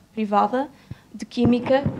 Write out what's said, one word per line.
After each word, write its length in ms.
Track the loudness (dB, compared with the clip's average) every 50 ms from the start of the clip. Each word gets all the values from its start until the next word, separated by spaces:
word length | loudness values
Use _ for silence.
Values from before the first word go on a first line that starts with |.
| _ _ -8
privada 560 | -6 -4 0 2 2 2 2 0 -2 -4 -6 -10 -18 -20 -20 -20 -20 _ _ -16
de 120 | -16 -14
química 580 | -8 -2 2 2 2 2 2 2 0 0 0 0 -2 -6